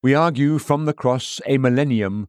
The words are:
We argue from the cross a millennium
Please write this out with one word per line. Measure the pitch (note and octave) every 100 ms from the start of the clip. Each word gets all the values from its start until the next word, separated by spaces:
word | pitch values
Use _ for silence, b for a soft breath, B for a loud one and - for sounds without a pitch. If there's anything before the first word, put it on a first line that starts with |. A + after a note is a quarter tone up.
We | B2+
argue | C#3 E3+ C3+ C#3+ D3+
from | - D3 D3+
the |
cross | C#3+ B2+ B2+ - - -
a | C#3
millennium | C3 B2 C#3+ A2+ G2 G#2